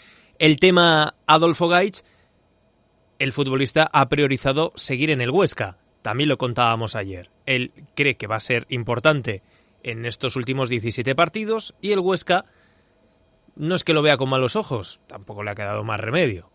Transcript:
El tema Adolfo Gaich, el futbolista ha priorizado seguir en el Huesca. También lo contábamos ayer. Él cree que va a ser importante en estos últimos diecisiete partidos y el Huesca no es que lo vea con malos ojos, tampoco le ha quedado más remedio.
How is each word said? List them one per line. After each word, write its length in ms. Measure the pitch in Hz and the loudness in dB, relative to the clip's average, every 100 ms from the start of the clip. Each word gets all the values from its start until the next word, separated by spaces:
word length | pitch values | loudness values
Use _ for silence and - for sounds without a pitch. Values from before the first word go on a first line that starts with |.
| - - _ _ | -20 -20 _ _
El 220 | 156 147 | 4 6
tema 540 | 185 180 170 156 151 - - | 6 6 6 4 2 -2 2
Adolfo 420 | 156 170 - 170 | 4 4 2 2
Gaich, 340 | 175 202 - - _ _ _ _ _ _ _ _ _ _ _ | 2 2 -4 -18 _ _ _ _ _ _ _ _ _ _ _
el 140 | 135 | -4
futbolista 560 | 139 135 131 135 156 156 | -2 -2 0 0 2 2
ha 200 | 147 135 | 2 2
priorizado 640 | 147 143 131 139 139 165 - | 2 0 0 -2 0 -2 -4
seguir 340 | - 127 156 | -6 -2 -2
en 120 | 139 | -2
el 80 | 120 | 0
Huesca. 480 | 165 185 - 101 - _ _ | 2 2 0 -8 -10 _ _
También 260 | 110 117 147 | -6 -2 0
lo 80 | 131 | 0
contábamos 600 | 127 117 120 113 110 113 | -2 2 2 2 -2 -6
ayer. 340 | 98 92 - _ - | -8 -12 -16 _ -4
Él 260 | 127 123 - 147 | -2 -2 -10 -12
cree 240 | - 143 - | -2 0 0
que 80 | 104 | -4
va 100 | 110 | -6
a 40 | |
ser 260 | - 120 - | -2 -2 -2
importante 720 | 123 113 120 156 147 117 98 - _ _ _ | -6 -2 2 2 2 -2 -8 -12 _ _ _
en 220 | 123 113 | -10 -8
estos 320 | 117 - 127 131 | -8 -6 -4 -4
últimos 320 | 120 135 123 | -4 -4 -2
diecisiete 460 | 117 113 - 131 | -2 -4 -4 -2
partidos 600 | 135 170 214 214 220 - - | 0 0 -2 -4 -4 -6 -10
y 120 | 196 | -2
el 80 | 196 | 0
Huesca 440 | 180 180 - 180 - _ _ _ _ _ _ _ _ _ _ | 0 -2 0 -2 -2 _ _ _ _ _ _ _ _ _ _
no 200 | - 151 | -8 -2
es 100 | 180 | -2
que 100 | - | 2
lo 80 | 156 | 4
vea 160 | 151 135 | 4 4
con 100 | 135 | 2
malos 260 | 131 123 | 0 0
ojos, 460 | 214 - 120 87 - _ | -2 -4 -8 -8 -16 _
tampoco 360 | - 101 104 | -20 -14 -10
le 80 | 104 | -8
ha 40 | |
quedado 280 | 104 101 107 | -8 -6 -6
más 160 | 107 104 | -4 -6
remedio. 520 | 107 156 147 92 - | -2 0 0 -2 -12